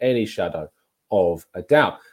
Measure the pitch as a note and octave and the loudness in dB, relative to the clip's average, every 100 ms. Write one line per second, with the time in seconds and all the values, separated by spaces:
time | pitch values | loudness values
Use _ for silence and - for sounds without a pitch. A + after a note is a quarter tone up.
0 | B2+ A#2+ G#2+ - F2 D#2+ D#2 _ _ _ | -2 0 -2 -4 -4 -6 -12 _ _ _
1 | - G#2 F2 E2 - F#2 F2 D3+ A2 - | -2 0 2 -2 -8 -12 2 2 2 -2
2 | - | -20